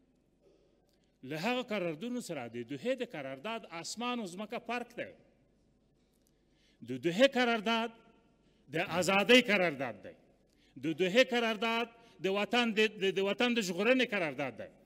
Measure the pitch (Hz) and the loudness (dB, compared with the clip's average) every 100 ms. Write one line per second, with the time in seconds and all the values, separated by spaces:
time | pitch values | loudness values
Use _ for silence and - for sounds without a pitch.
0 | _ _ _ _ _ _ _ _ _ _ | _ _ _ _ _ _ _ _ _ _
1 | _ _ 131 156 208 247 247 214 170 151 | _ _ -10 -4 -2 -2 -2 -4 -4 -4
2 | 233 247 - 151 120 120 120 139 233 262 | -6 -8 -6 -8 -8 -8 -8 -6 -4 -4
3 | 247 156 135 135 214 226 - 165 165 - | -6 -8 -10 -8 -8 -8 -10 -12 -10 -6
4 | 247 247 196 180 214 226 - 233 233 - | -4 -4 -6 -8 -8 -8 -6 -6 -6 -10
5 | 104 - _ _ _ _ _ _ _ _ | -12 -14 _ _ _ _ _ _ _ _
6 | _ _ _ _ _ _ _ _ 113 131 | _ _ _ _ _ _ _ _ -10 -4
7 | 151 175 269 247 240 226 208 226 233 - | -2 4 4 4 2 2 0 0 -2 -8
8 | - _ _ _ _ _ - 156 175 165 | -20 _ _ _ _ _ -8 -4 -2 0
9 | 170 196 202 247 240 202 175 131 127 101 | 2 2 8 8 8 4 2 0 -6 -8
10 | 92 80 _ _ _ _ _ - 143 156 | -16 -20 _ _ _ _ _ -6 -4 0
11 | 185 220 254 240 226 220 226 226 233 - | 4 6 4 2 0 0 -2 -2 -4 -8
12 | - - 180 202 202 240 233 208 214 214 | -20 -6 -2 -2 0 2 2 4 2 2
13 | 190 185 196 - 247 240 185 175 208 254 | 0 0 0 2 2 2 0 0 2 2
14 | 247 202 160 131 135 113 98 - | 2 0 -2 -4 -6 -6 -14 -16